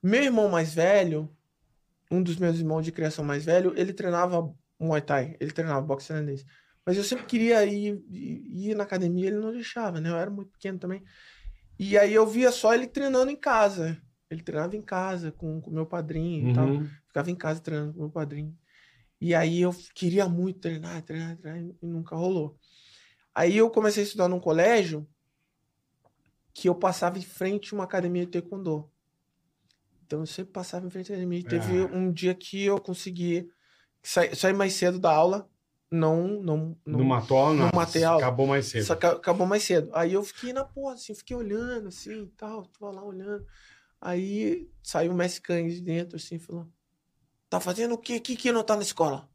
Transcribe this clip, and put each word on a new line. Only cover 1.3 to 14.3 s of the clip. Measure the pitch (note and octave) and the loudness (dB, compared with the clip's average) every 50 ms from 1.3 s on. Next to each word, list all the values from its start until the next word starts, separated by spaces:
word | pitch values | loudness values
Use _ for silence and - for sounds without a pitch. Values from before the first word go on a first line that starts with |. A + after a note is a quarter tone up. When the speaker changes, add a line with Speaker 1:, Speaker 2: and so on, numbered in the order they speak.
| - _ _ _ _ _ _ _ _ _ _ _ _ _ _ _ | -12 _ _ _ _ _ _ _ _ _ _ _ _ _ _ _
Speaker 1:
um | E3 F3+ F#3 | 0 0 2
dos | F3 E3 E3 | 0 0 0
meus | F#3 E3+ E3 E3 | 0 0 2 0
irmãos | E3 D#3 D#3+ D#3+ D#3 | 0 -2 -2 -2 -2
de | D#3+ | -4
criação | E3 - D#3+ D3+ D3+ - D3+ | -4 -2 -2 -2 -2 -2 -4
mais | D3 C#3+ C#3+ D3+ | -2 -2 -4 2
velho, | E3 E3 F3+ F#3 F3+ E3+ | 4 4 4 4 4 2
ele | - F3+ F#3+ F#3 | 0 -2 -2 -2
treinava | - G#3+ F#3 F3 E3+ F3+ F3+ F3+ E3+ E3+ D3 - _ _ _ _ _ | -4 -4 -2 0 2 0 2 0 -2 -2 -4 -10 _ _ _ _ _
Muay | D#3 E3 D#3 D3+ | -2 0 0 0
Thai, | D3 - D3 C#3 B2+ D3+ D#3+ - | 0 0 0 0 0 -2 -6 -6
ele | - D3+ | -8 -6
treinava | - - D#3+ D#3+ D3 C#3 | -4 -4 -4 -2 -2 -4
boxe | C3 D#3 C#3 C3+ C#3 - | -2 -2 -4 -4 -4 -8
tailandês. | D#3+ D#3 D3+ D3 C#3 C#3 C#3 - _ _ _ _ _ _ _ | -6 -6 -4 -4 -6 -8 -10 -16 _ _ _ _ _ _ _
Mas | - F3+ G3 | -2 0 0
eu | G3+ | 0
sempre | G3+ B3+ B3 - | -2 -4 -6 -6
queria | - - A#3 A3+ A#3 A#3 A3 G#3 | -2 0 2 4 6 6 6 6
ir, | G3+ G3+ G3+ G#3 G#3 G#3 G3 - - | 4 2 -2 -2 -4 -4 -6 -8 -14
ir, | F3+ F3+ - - D#3 - - - - F3 G3 G#3 | -14 -12 -10 -8 -10 -10 -10 -12 -10 -8 -4 -4
ir | G#3+ | -2
na | G#3 G3+ | -2 -4
academia, | G3+ G3 F#3 F#3 F3 E3+ F3+ F#3 F#3+ | -4 -2 -2 0 0 0 0 0 0
ele | G#3 G#3 | -2 -2
não | G#3+ A3 | -4 -4
deixava, | A3+ A#3+ A#3 - - A#3+ A3+ G3+ F3 D#3+ | -6 -8 -10 -10 -8 -6 -6 -4 -4 -4
né? | D#3 E3 | -4 -2
Eu | E3+ E3 | -2 -2
era | F3 G#3 | -4 -4
muito | G3+ G3+ G3 F#3+ | -6 -10 -12 -14
pequeno | _ _ - G3 F#3+ F#3 | _ _ -10 -10 -8 -8
também. | F#3 F3+ F#3 G3 F#3+ - _ _ - - - _ - - - - _ _ _ _ | -8 -8 -8 -8 -12 -20 _ _ -20 -20 -20 _ -16 -16 -16 -16 _ _ _ _
E | F#3+ G3 G3+ G#3 | -4 4 6 6
aí | G3+ G#3 G#3+ | 6 8 8
eu | A3 A3 | 6 6
via | G#3+ G#3+ A#3 B3+ B3 | 6 4 4 4 4
só | A#3+ - - A3 A#3 | 4 6 4 6 6
ele | A#3 B3+ B3 | 6 2 0
treinando | - C#4+ C#4 C#4 C4 B3+ C4 C4 | -4 -2 0 2 4 4 4 2
em | D4 | 0
casa. | C#4+ - D4 B3 A3 G#3+ G3+ G3 F#3 D#3+ D#3+ E3 D#3 - _ _ _ _ | -4 0 2 4 6 4 4 2 0 -4 -4 -4 -6 -10 _ _ _ _
Ele | _ | _